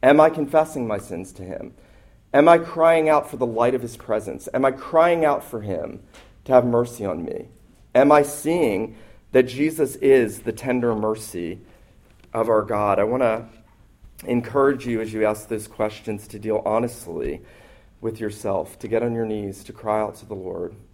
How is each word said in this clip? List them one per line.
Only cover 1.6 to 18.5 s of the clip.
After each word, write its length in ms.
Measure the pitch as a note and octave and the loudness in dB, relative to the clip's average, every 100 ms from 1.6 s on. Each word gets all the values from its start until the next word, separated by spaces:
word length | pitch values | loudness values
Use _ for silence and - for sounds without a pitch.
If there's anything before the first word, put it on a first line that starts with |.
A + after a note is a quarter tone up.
| - - _ _ - _ _ | -14 -18 _ _ -20 _ _
Am 160 | C#3 D#3 | 4 6
I 120 | E3+ | 6
crying 500 | E3+ E3 E3 E3 D#3 | 2 2 4 4 4
out 220 | D3+ D3 | 2 0
for 60 | C#3+ | -4
the 100 | A#2+ | -4
light 260 | A2+ A#2+ | 0 0
of 80 | B2+ | 0
his 160 | A#2 - | -6 -14
presence? 500 | - A2 G#2+ C2+ - | -4 -4 -4 -12 -6
Am 100 | - | 0
I 60 | C3+ | 0
crying 560 | C3+ - E3 E3+ E3+ D#3 | -2 0 4 4 4 2
out 180 | C#3+ | 0
for 180 | - A#2 | -4 -10
him 420 | G#2 F2 E2 - - - - _ - | -6 -6 -8 -12 -20 -20 -20 _ 4
to 60 | |
have 100 | C3 B2 | 4 6
mercy 380 | A#2+ A#2+ - | 0 0 -4
on 220 | G2+ E2 E2+ | -6 -4 -6
me? 220 | - - - _ _ _ B2 | -10 -12 -20 _ _ _ 4
Am 160 | C#3 | 6
I 100 | D3 | 6
seeing 760 | C#3+ - D3+ F3 C#3+ G2 A2 - - - _ | 4 -4 -2 0 0 0 -4 -10 -20 -20 _
that 160 | B2+ B2 | 2 2
Jesus 480 | A#2+ D3+ D#3 C#3 - | 0 -4 0 -4 0
is 460 | C3+ C3+ A2+ G2+ | 4 4 4 -4
the 100 | A#2 | -8
tender 420 | A2+ C3 B2 A#2+ | -8 -4 -2 0
mercy 680 | A2 G#2+ A2 - F2+ E2+ F#2+ - - _ _ _ _ - | 0 -2 -4 -8 -8 -8 -10 -16 -20 _ _ _ _ -10
of 160 | A2+ A2+ | -4 2
our 140 | A2 | 2
God?" 380 | G#2+ G#2 G#2 F#2+ | 2 -2 0 2
I 60 | G#2+ | 2
want 180 | B2+ | 0
to 240 | A#2+ A2+ A2+ - _ _ _ _ - - - | 0 -2 -8 -20 _ _ _ _ -20 -16 -4
encourage 600 | A#2+ A#2 C#3 C#3 C3+ A#2+ | -4 -2 2 2 2 -4
you 160 | A2+ | -4
as 100 | A2 | -4
you 120 | A2 G#2+ | -2 0
ask 220 | G#2+ - | -2 -6
those 200 | A2 G#2+ | -8 -8
questions 600 | - G#2+ G#2+ - G#2 - | -6 -6 -6 -10 -10 -10
to 100 | G#2+ | -12
deal 240 | G#2+ G#2+ | -4 -2
honestly 760 | - A2 A#2+ - - E2 B1+ D2 - - - - _ _ | 0 -2 -2 -8 -12 -8 -6 -8 -14 -20 -20 -20 _ _
with 200 | A2+ A2 | -10 -6
yourself, 580 | A2 G#2 G#2 | -8 -6 -6